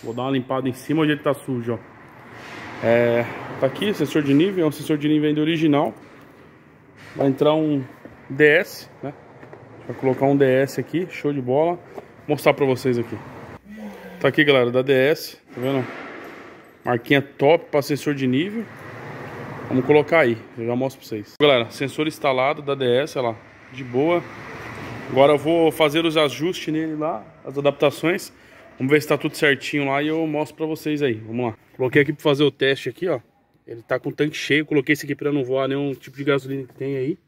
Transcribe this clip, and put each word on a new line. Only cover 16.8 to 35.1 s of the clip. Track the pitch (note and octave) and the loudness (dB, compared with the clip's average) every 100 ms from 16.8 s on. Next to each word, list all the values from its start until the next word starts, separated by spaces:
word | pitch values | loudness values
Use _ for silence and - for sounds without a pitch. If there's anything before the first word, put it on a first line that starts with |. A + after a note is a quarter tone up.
Marquinha | - A#2+ - C#3+ | -4 -4 4 2
top | C#3 - C#3 D#3+ - | 2 0 4 4 2
pra | D3 | -2
sensor | C#3 C#3+ - | 0 -4 -2
de | C#3+ C3 | -2 0
nível. | B2+ F3+ A3 G#3 - - - - - - - - - - | 0 -2 -6 -10 -14 -16 -16 -14 -14 -14 -12 -12 -12 -2
Vamos | B2+ | -2
colocar | B2+ D3+ C#3+ E3 | 4 4 6 2
aí, | C3+ A2+ G#2+ - | 2 0 -6 -10
eu | A#2 | -4
já | B2 | -2
mostro | C3 - | -4 -6
pra | - | -10
vocês. | A2 G2+ - | -10 -10 0
Galera, | D3 C3 A2 | 4 4 2
sensor | - C#3 B2+ D#3 | -6 -8 -4 -4
instalado | D3+ D3 B2+ C3+ D#3 | -2 -2 0 0 -2
da | C#3+ C#3 | -4 -2
D | B2+ B2 | 2 0
S, | D3 C#3+ | 0 -2
olha | A#2+ | -4
lá, | A2 - - - | -4 -14 -20 -20
de | B2+ | -14
boa. | C3 B2 D#3 F3 - - - - - - - - - | -4 0 2 0 -2 -16 -16 -14 -14 -14 -14 -14 -4
Agora | B2 C#3 | 6 6
eu | D3 | 6
vou | C#3 E3+ D#3+ | 4 4 4
fazer | D3+ D#3 D3 E3 | 4 2 4 2
os | D#3 | 2
ajustes | D3 A#2+ D#3+ F3+ - | 2 0 -4 -4 -4
nele | D#3 D#3+ D3+ | -4 -4 -4
lá, | D3+ G#3 - - | -4 -6 -10 -18
as | - C#3 | -10 0
adaptações. | C#3+ C#3 D3 C#3 D#3 G2+ - - - - - - | 0 2 0 2 -2 -2 -6 -18 -20 -20 -20 -6
Vamos | C3 | 2
ver | D3+ | 2
se | C#3+ | 4
tá | C#3+ | 0
tudo | D#3 - | -2 0
certinho | D3+ C#3 - D3 C#3 | 2 2 -2 -4 -2
lá | C#3 | -2
e | D3+ | -2
eu | D#3+ D#3+ | -2 -2
mostro | D3 D3+ - | -2 -4 -6
pra | D#3 | -6
vocês | D#3 D#3 D3+ | -4 -4 0
aí, | C#3+ A2 | 0 -2
vamos | G#2+ A2+ B2 | -6 -4 -4
lá. | A2 _ - | -6 _ -4
Coloquei | B2+ C3 | 2 4
aqui | C#3+ | 2
pra | D3+ | 2
fazer | D#3 C#3 | 0 2
o | D3 | 2
teste | - C3+ C3+ - | 2 0 0 -4
aqui, | A#2 F3+ | -6 -4
ó. | C#3 - _ _ _ - | -4 -6 _ _ _ -18
Ele | A#2 | -18
tá | - C3 | -6 -4
com | D3 | -4
o | |
tanque | C#3 D3+ D3+ | -2 -4 -4
cheio, | - D3+ D3+ | 0 0 2
coloquei | D3+ C3 | 0 2
esse | D3 | -2
aqui | C#3+ | -2